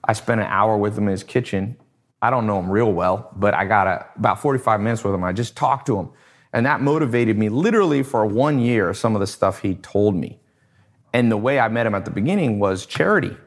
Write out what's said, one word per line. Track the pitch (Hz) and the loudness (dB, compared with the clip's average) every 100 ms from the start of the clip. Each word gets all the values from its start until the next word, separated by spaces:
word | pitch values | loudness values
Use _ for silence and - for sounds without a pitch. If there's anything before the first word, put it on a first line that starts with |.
| - | -2
I | |
spent | 110 - 117 | -4 0 0
an | 101 | 0
hour | 95 110 107 | 2 2 2
with | 104 104 | 0 0
him | 104 | -2
in | |
his | 95 | -2
kitchen. | - 127 123 98 98 123 _ _ _ _ | -2 -4 -2 -4 -6 -10 _ _ _ _
I | 117 | 0
don't | 127 110 | 0 0
know | 98 | -2
him | 90 | 0
real | 98 117 | 0 2
well, | 85 90 98 - 95 | 2 0 -2 -6 -2
but | 101 | 0
I | 95 95 | 0 2
got | 107 95 | 2 2
a, | 90 - - | -2 -6 -4
about | 117 98 | -2 0
forty-five | 147 135 123 107 | 0 0 0 0
minutes | 107 113 | 0 -2
with | 101 | -2
him. | 98 | -2
I | 90 | -2
just | 92 120 - | -4 -6 -4
talked | 139 135 - | -2 -2 -2
to | 104 | -4
him. | 80 - _ _ _ | -4 -14 _ _ _
And | - 123 | -2 0
that | 151 | 2
motivated | 139 156 143 120 117 107 | 0 0 0 2 2 2
me | 107 | 0
literally | 117 202 226 185 143 | 0 2 2 2 2
for | 135 117 107 | 0 0 0
one | 107 143 143 | 2 2 2
year, | 120 117 90 | 2 2 0
some | 101 117 107 | 0 0 0
of | |
the | 98 | -2
stuff | - 98 95 | 0 0 0
he | 101 90 | -4 -4
told | - 98 104 92 | -4 0 2 0
me. | 69 - _ _ _ _ _ _ _ | -4 -12 _ _ _ _ _ _ _
And | 120 120 | 0 2
the | 107 | 2
way | 117 139 | 0 2
I | 117 | 0
met | 113 113 | 0 0
him | |
at | 104 - | -2 -4
the | |
beginning | - 117 202 147 104 | -4 -2 0 0 0
was | 101 95 - | 0 -2 -6
charity. | - 165 208 113 - | -2 2 2 0 -8